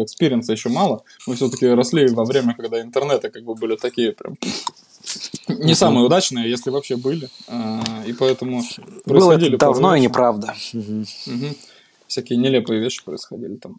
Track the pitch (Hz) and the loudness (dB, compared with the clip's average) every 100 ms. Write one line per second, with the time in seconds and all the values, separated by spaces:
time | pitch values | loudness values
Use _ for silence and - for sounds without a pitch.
0 | 110 - 165 123 117 110 - 143 190 113 | -2 0 0 0 -2 -4 -2 0 0 -2
1 | _ - - 123 131 127 123 120 123 160 | _ -16 -8 -2 -2 2 4 4 4 4
2 | 131 117 113 135 120 117 113 113 117 120 | 4 4 2 2 0 -2 -4 -6 -2 -2
3 | 143 131 107 113 117 113 113 110 123 - | 0 0 -2 -10 -10 -6 -4 -4 -4 -2
4 | 113 - - - - - - - - - | -2 -2 -10 -10 -8 -6 -8 -12 -20 -10
5 | - - - - - 151 156 160 180 123 | -6 -4 -6 -10 -6 -2 2 4 4 4
6 | 123 175 185 127 113 120 131 135 143 123 | 4 4 2 -2 -4 -4 -4 -6 -4 -4
7 | 127 160 131 - - 120 110 110 110 110 | -2 -4 -6 -16 -12 -8 -6 -4 -6 -8
8 | 107 120 131 127 127 123 120 - - - | -8 -2 0 0 -2 -6 -6 -10 -16 -14
9 | - - 185 160 165 127 143 127 185 160 | 2 6 6 6 4 4 4 4 4 6
10 | 123 120 123 107 107 - - 117 104 107 | 4 4 2 2 -4 -10 -10 -10 -6 -6
11 | 104 - - 120 143 143 - _ _ _ | -8 -10 -10 -8 -6 -10 -16 _ _ _
12 | - - 120 120 131 131 - 110 113 - | -10 -8 -2 0 4 2 2 -2 -2 -6
13 | - - - - 101 101 - | -10 -12 -12 -14 -12 -12 -14